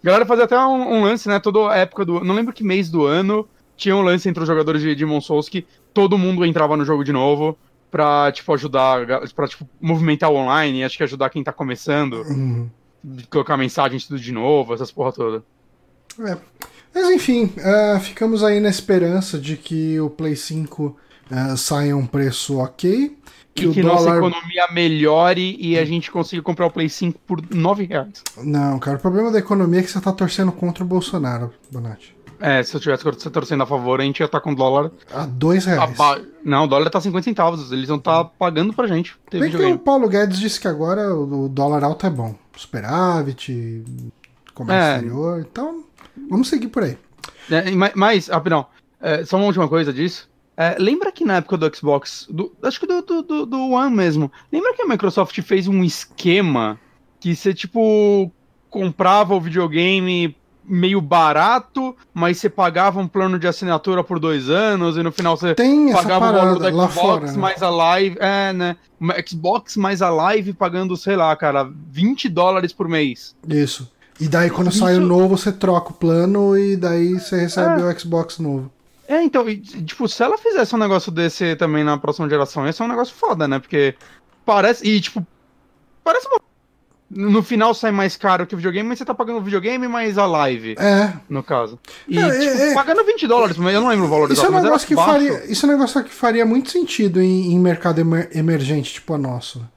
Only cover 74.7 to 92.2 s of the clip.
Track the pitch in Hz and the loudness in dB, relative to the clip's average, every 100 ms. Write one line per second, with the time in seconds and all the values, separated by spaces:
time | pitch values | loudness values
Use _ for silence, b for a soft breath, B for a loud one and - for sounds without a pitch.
74.7 | 196 180 180 180 175 185 190 208 190 190 | 2 4 4 4 4 4 2 0 -2 2
75.7 | 175 175 - 170 165 180 202 202 196 202 | 2 0 -2 2 2 2 2 4 4 2
76.7 | 196 175 170 175 185 180 185 170 185 175 | 0 0 0 0 0 -2 -2 -2 0 2
77.7 | 165 175 165 170 165 165 - 151 139 131 | 2 0 -4 -4 -4 -4 -6 -6 -6 -8
78.7 | _ _ _ - 302 339 262 226 208 - | _ _ _ -2 0 2 2 0 -4 -10
79.7 | 247 160 - 240 - 240 427 466 381 233 | -12 -10 -4 -4 0 0 0 0 0 2
80.7 | 233 208 190 185 165 170 - 175 156 170 | 2 2 0 0 -2 -2 0 -2 0 0
81.7 | 151 147 147 - 147 151 147 139 151 139 | 2 0 0 -2 -2 0 0 0 -2 -4
82.7 | 156 233 240 247 - 453 190 147 135 - | -2 -4 -2 -4 -2 -2 0 0 -2 -2
83.7 | 147 139 127 B B _ _ - 202 196 | 2 2 0 B B _ _ 2 4 4
84.7 | 240 208 214 170 220 170 _ _ _ _ | 2 2 0 0 -8 -10 _ _ _ _
85.7 | _ _ _ 330 466 523 494 _ _ _ | _ _ _ 0 0 0 -4 _ _ _
86.7 | _ _ _ _ 196 202 214 - 240 220 | _ _ _ _ -4 2 2 2 2 2
87.7 | 226 226 202 190 - 202 180 175 190 180 | 2 0 0 -2 0 0 0 0 -4 -4
88.7 | 180 220 240 254 240 226 233 196 202 196 | -4 -6 -8 -6 -6 -4 -4 -4 -2 -2
89.7 | 254 247 233 226 202 202 160 143 123 113 | -4 -4 -4 -2 0 0 2 0 -2 -6
90.7 | 110 202 196 202 165 - 139 - 135 113 | -2 2 4 2 -2 -8 -8 -2 -2 -2
91.7 | 120 - B - - | -8 -20 B -4 0